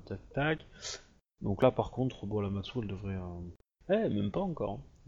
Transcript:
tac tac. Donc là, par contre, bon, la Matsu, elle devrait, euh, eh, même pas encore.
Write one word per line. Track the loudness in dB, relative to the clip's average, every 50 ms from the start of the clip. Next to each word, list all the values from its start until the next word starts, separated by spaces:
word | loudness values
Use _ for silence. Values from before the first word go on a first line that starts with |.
| -6
tac | -6 -8 -8 -8 -6 -2
tac. | 0 2 2 2 0 -4 -10 -16 -12 -10 -10 -10 -10 -12 -16 -20 -20 _ _ _ -6
Donc | -2 -2 2 6 6
là, | 6
par | 6 6 2 0
contre, | 2 0 0 0 0 -2 -4
bon, | -2 0 0
la | 2 2
Matsu, | 0 -2 -2 -4 -2 -2 -2
elle | -2
devrait, | -2 -4 -4 -4 -4
euh, | -2 -4 -6 -6 -8 -8 -10 -12 -14 -20 _ _ _ 0 2
eh, | 2 4 4 4
même | 2 2 2 2
pas | 2 0
encore. | 0 0 0 -2 -2 -2 -2 -4 -8 -14 -18 -18 -14